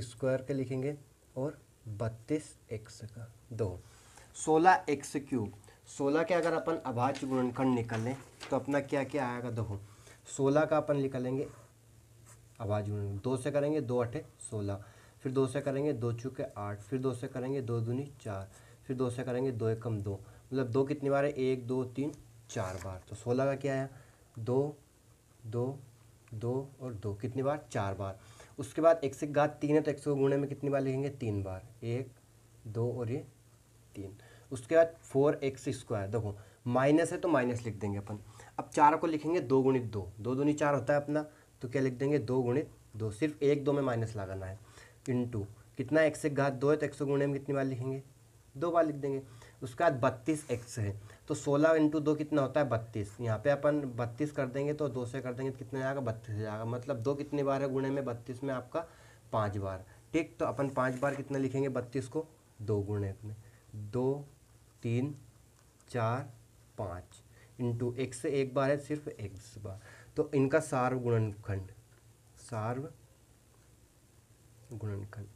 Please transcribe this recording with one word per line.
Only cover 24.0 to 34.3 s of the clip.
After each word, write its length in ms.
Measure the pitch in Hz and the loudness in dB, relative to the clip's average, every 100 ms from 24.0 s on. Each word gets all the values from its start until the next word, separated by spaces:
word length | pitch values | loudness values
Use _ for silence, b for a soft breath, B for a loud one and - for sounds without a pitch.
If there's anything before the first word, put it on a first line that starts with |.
| B B B - | B B B -6
दो, 400 | 113 127 147 147 - _ - - _ - 113 | 2 2 2 -2 -16 _ -20 -20 _ -16 -6
दो, 340 | 117 127 143 - - - - - 110 | -2 -2 -2 -12 -20 -20 -20 -14 -6
दो 400 | 117 131 139 - | -2 -2 -4 -8
और 120 | 127 | -10
दो, 220 | 104 104 101 | -6 -6 -4
कितनी 280 | 123 127 | -4 0
बार, 240 | 135 147 - | 0 0 -2
चार 240 | 120 98 95 | -2 -2 -2
बार। 240 | 98 95 B B B - | -6 -8 B B B -10
उसके 220 | - - | -6 4
बाद 200 | 160 160 | 6 6
एक्स 160 | 135 135 | 2 -4
की 80 | 151 | -2
घात 300 | 147 147 147 | 2 2 2
तीन 140 | 147 151 | 4 4
है 60 | |
तो 100 | 151 | 4
एक्स 120 | 143 | 0
को 120 | 147 139 | 0 2
गुणे 220 | 135 139 | 4 4
में 120 | 139 | 0
कितनी 200 | 139 139 | -2 0
बार 120 | 135 | 0
लिखेंगे, 300 | 135 131 139 | 2 0 -2
तीन 320 | 139 117 101 | -2 -2 -2
बार, 200 | 95 92 - - 117 | -2 -6 -12 -10 -4
एक, 260 | 123 - - - - - - 113 | -4 -6 -14 -20 -20 -20 -18 -8
दो 240 | 110 120 | -2 -2
और 200 | 120 113 | -2 -2
ये 140 | 143 - - - - _ - - - | -4 -6 -16 -20 -20 _ -20 -18 -12
तीन। 220 | 98 101 B | -12 -14 B